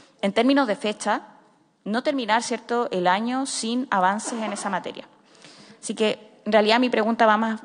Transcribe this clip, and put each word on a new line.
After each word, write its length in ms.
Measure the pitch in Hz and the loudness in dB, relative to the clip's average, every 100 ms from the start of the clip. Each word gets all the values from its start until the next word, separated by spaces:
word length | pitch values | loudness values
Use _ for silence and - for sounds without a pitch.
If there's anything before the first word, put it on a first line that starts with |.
| - _ | -20 _
en 120 | 196 | -2
términos 340 | 196 247 277 247 | 2 4 4 2
de 80 | |
fecha, 480 | 190 214 214 214 240 - - _ _ _ _ | -2 -4 -4 -2 -4 -6 -20 _ _ _ _
no 180 | 190 226 | -6 -4
terminar, 400 | 302 277 214 226 | -2 -2 0 0
¿cierto?, 460 | - 226 - 240 240 | 0 -6 -2 -2 -2
el 160 | 180 180 | 0 2
año 400 | 196 233 262 269 | 2 0 -4 -4
sin 400 | - 226 240 254 | -4 -4 -2 0
avances 500 | 202 180 208 - 233 | 2 2 0 -4 -6
en 100 | 214 | -6
esa 160 | 202 202 | -6 -4
materia. 380 | 185 - - - _ _ _ - - - - | -6 -6 -12 -16 _ _ _ -20 -20 -20 -14
Así 140 | - | -8
que, 340 | 214 214 - - _ - | -2 -2 -2 -10 _ 2
en 60 | |
realidad, 280 | 214 208 233 | 4 4 4
mi 80 | 254 | 2
pregunta 380 | 226 214 233 220 | 2 0 2 4
va 100 | 214 | 4
más 240 | 226 220 | 0 -4